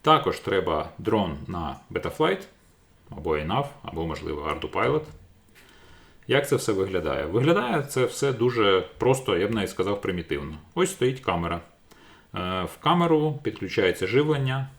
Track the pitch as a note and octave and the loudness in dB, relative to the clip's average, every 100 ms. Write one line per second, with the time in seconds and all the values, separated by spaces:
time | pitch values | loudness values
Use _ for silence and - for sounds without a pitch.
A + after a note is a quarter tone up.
0 | D#3 D#3 A#2 - - G2 E2+ D2+ D2+ - | 6 6 4 -2 0 0 2 -2 -4 -6
1 | G#2 G#2+ F#2 C#2+ - F2 D#2 C2+ - F2+ | 0 0 0 -4 -8 -6 -6 -8 -8 -6
2 | - - F#3 F#3+ - _ _ _ _ _ | -6 0 0 0 -8 _ _ _ _ _
3 | - - D#2 D2+ D2+ A#2 C#3 - - D#2+ | -18 -8 -2 -2 0 -2 -2 -8 -10 -6
4 | E2 D2+ D#2+ D2+ D2+ D2 - F2+ A#2+ D3+ | -6 -4 -6 -6 -4 -6 -4 -2 0 0
5 | D3+ - - _ _ - - - - - | -4 -18 -20 _ _ -20 -20 -20 -20 -20
6 | - - - C3 C3+ C3+ - G2 F#2 F#2 | -20 -18 0 2 2 0 0 0 0 0
7 | D#2 C2+ D2+ G2+ C#3 F#3 A#3+ F3 C3+ C3 | -2 -2 0 2 4 2 2 -2 -2 0
8 | C3 - C#3 A#2 B2 A#2+ G2+ F#2+ F2+ - | 0 0 -2 2 0 4 4 4 0 0
9 | B2 C3+ - F2+ G#2 A2+ F#2 - F#2+ G2+ | 2 2 2 0 2 0 -2 -2 -2 0
10 | - F2+ E2 C#2+ C#2+ D2+ - - F3+ - | -2 -4 -4 -6 -6 -12 -10 -2 -2 2
11 | B2+ C3 - E2+ E2+ F2 - _ _ - | 0 0 -2 -2 -2 -6 -8 _ _ -20
12 | - - _ F#2 F2+ F#2 F2+ - D3+ F3 | -20 -20 _ -6 -4 -4 -4 -2 2 4
13 | E3+ D#3 D3+ D3 A2 - F#2+ - F#2+ F2 | 4 4 2 -2 -6 -6 -4 2 2 2
14 | F#2 B2 D3+ D3 C3 C3+ C3 | 2 2 2 2 0 -2 -6